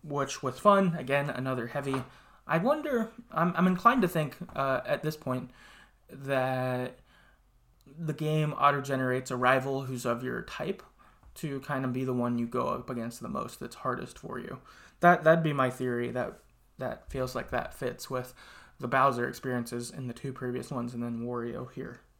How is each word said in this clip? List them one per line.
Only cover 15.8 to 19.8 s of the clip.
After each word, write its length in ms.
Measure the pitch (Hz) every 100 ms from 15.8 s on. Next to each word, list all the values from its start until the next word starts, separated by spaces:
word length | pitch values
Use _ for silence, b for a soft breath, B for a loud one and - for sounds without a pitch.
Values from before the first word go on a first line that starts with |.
| 127 120 120
That, 280 | 120 - - _ _ _ -
that 320 | 127 - -
feels 260 | 135 127 127
like 160 | -
that 220 | 123 -
fits 360 | - 127 - -
with 240 | 127 123 - B B B -
the 80 | 135
Bowser 400 | 131 135 120 123
experiences 640 | 123 135 123 117 120